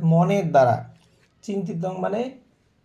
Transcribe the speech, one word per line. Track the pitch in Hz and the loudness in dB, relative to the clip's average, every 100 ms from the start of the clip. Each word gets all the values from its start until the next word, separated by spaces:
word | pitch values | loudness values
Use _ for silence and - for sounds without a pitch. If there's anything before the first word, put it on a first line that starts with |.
মনের | 160 165 180 202 165 | 2 2 2 0 2
দ্বারা, | 139 123 110 - - _ _ _ _ | 4 4 2 -4 -20 _ _ _ _
চিন্তিতং | - 196 190 170 185 185 | -8 -6 -6 -6 -6 -6
মানে | 185 208 262 - _ _ _ _ | -4 -4 -6 -10 _ _ _ _